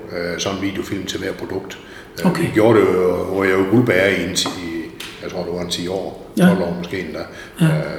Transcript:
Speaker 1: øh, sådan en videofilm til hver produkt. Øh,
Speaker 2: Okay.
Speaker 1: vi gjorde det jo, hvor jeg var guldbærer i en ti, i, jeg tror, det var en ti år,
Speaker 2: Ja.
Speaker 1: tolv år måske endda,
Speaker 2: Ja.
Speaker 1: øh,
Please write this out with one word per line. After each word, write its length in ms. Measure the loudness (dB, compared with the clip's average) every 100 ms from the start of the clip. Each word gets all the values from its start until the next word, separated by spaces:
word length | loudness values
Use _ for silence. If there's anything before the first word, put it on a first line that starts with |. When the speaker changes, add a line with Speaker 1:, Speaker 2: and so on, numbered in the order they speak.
| -10
Speaker 1:
øh, 260 | -6 -4 -4
sådan 180 | -4 -2
en 60 |
videofilm 420 | -4 -4 -6 -6 -6
til 120 | -6
hver 140 | -6 -6
produkt. 400 | -6 -8 -8 -14 -16 -18 -16 -2
Øh, 100 | 0
Speaker 2:
Okay. 120 | 2
Speaker 1:
vi 80 | 2
gjorde 240 | 4 6 8
det 40 | 6
jo, 380 | 4 2 2 -2
hvor 120 | 0
jeg 100 | 2 4
var 60 | 4
guldbærer 380 | 4 6 4 4
i 200 | 2 -2
en 60 | -2
ti, 120 | -4
i, 220 | -4 -8 -8 -10 -12 -16 -12
jeg 80 | -10
tror, 120 | -8
det 100 | -6
var 60 | -6
en 80 | -4
ti 180 | -6 -4
år, 380 | -4 -6 -10 -8 4
Speaker 2:
Ja. 40 | 6
Speaker 1:
tolv 160 | 6
år 120 | 0 -4
måske 220 | -6 -6
endda, 180 | -8 -10 -12 -14 -16 0
Speaker 2:
Ja. 40 | 2
Speaker 1:
øh, 40 | 2 -2